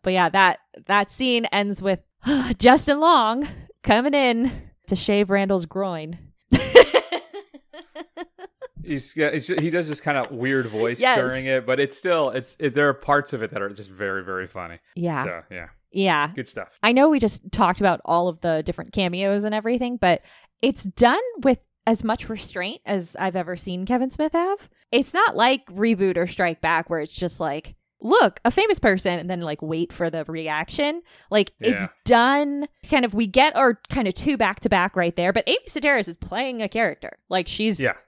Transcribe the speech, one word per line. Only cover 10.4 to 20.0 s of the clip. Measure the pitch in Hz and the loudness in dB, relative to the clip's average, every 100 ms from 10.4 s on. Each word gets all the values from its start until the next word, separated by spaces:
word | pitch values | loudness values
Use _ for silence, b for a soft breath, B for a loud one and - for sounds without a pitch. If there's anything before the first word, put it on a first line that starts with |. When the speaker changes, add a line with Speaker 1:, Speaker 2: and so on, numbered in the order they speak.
| 131 135 120 | -2 -2 -2
Speaker 2:
voice | 110 117 120 | -2 -2 2
Speaker 1:
Yes. | 254 240 | 2 2
Speaker 2:
during | 127 131 131 | 0 -4 -2
it, | 131 | -2
but | 120 131 | 0 0
it's | 143 - | 0 -2
still, | 185 170 139 | -2 0 0
it's, | 123 123 - | -4 -8 -6
it, | 147 | -2
there | 131 147 | 2 2
are | |
parts | 135 - 143 - | 0 0 0 0
of | 127 | -8
it | 110 | -6
that | - | -6
are | 101 | -8
just | 101 98 | -10 -20
very, | 92 98 95 | -8 -6 -6
very | 92 92 95 | -6 -8 -8
funny. | 95 85 85 _ - | -12 -14 -16 _ -8
Speaker 1:
Yeah. | 170 147 | -4 -4
Speaker 2:
So, | 117 85 - | -6 -8 -14
yeah. | 92 82 _ _ | -16 -16 _ _
Speaker 1:
Yeah. | 196 196 151 143 | -2 0 2 -2
Speaker 2:
Good | 175 127 | -6 -12
stuff. | - 92 _ | -12 -14 _
Speaker 1:
I | 214 | 2
know | 247 302 | 4 4
we | 294 | 4
just | 220 - - | 0 -2 -8
talked | - 185 180 | 0 0 2
about | 202 170 | 0 0
all | - 170 180 | 0 0 0
of | 165 | -2
the | 170 160 | -2 -2
different | 156 - 170 | -4 -8 -8
cameos | - 185 180 196 202 | -4 -2 -2 0 0
and | 208 | -2
everything, | 214 220 240 247 | -4 -2 -2 -2
but | 247 | 0